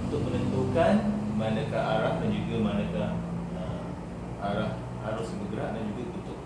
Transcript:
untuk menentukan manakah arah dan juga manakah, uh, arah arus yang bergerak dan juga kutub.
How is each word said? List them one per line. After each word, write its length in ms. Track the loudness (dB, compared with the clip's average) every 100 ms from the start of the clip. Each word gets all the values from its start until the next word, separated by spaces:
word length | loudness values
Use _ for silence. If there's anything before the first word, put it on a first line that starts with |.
untuk 240 | 0 0 0
menentukan 880 | 2 2 2 2 6 6 6 4 0 0 0
manakah 400 | 2 0 0 0
arah 340 | 2 2 2 2
dan 80 | 2
juga 280 | 0 0 2
manakah, 500 | 2 2 0 0 0 -2 -4 -4 -4 -4
uh, 320 | -4 -4 -6 -6 -8 -8 -8 -4
arah 280 | -2 0 0 -2 -6 -6 -4
arus 240 | -4 -4
yang 160 | -4 -4
bergerak 320 | -2 -2 -2
dan 80 | -4 -4
juga 80 | -4
kutub. 280 | -6 -8 -8